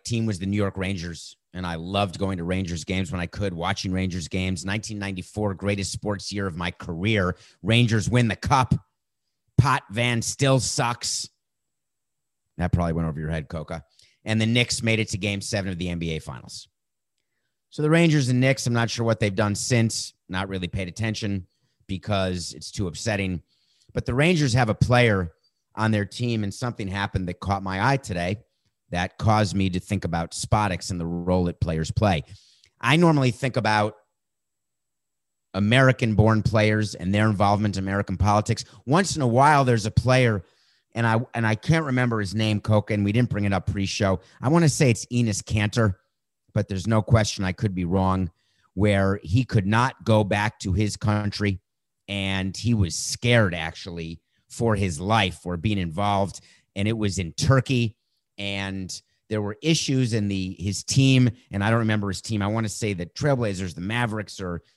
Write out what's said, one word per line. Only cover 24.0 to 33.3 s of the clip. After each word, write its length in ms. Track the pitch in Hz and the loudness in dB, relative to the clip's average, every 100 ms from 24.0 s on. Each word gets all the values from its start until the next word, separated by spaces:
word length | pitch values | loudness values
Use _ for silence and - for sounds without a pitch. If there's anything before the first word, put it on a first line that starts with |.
| - | -4
the 80 | |
Rangers 400 | 123 160 170 139 | 0 2 4 4
have 160 | 127 110 | 2 2
a 60 | 101 | 2
player 580 | - 123 120 98 87 _ _ _ _ | 4 4 4 2 -2 _ _ _ _
on 160 | - 110 | -2 0
their 160 | 107 101 | 2 -2
team, 380 | - 120 113 | -4 -4 -2
and 100 | 101 | -4
something 340 | - 120 107 98 | -6 -8 -6 -6
happened 400 | 98 101 95 90 | -4 -4 -4 -4
that 100 | 87 | -6
caught 240 | 98 98 | -4 -2
my 280 | 95 95 120 | -2 0 0
eye 60 | 139 | 0
today 440 | - 87 87 104 - _ _ _ - | -2 -4 -4 -6 -10 _ _ _ -8
that 260 | 87 90 - | -4 -4 -2
caused 380 | 110 107 104 95 | 2 2 2 0
me 120 | 95 | 0
to 120 | 87 | -2
think 260 | - 98 92 | -4 -4 -2
about 260 | 82 85 | -4 -4
Spotics 600 | - - 107 104 87 - | -6 0 0 0 -2 -6
and 80 | 90 | -6
the 60 | 82 | -6
role 400 | 87 87 92 87 | -4 0 2 0
that 140 | - | -2
players 300 | 85 80 80 | -2 -2 -2
play. 340 | - 104 78 - 101 _ _ _ - | 0 0 0 -4 -16 _ _ _ -4
I 180 | 117 156 | 2 4
normally 340 | 170 147 127 | 6 4 2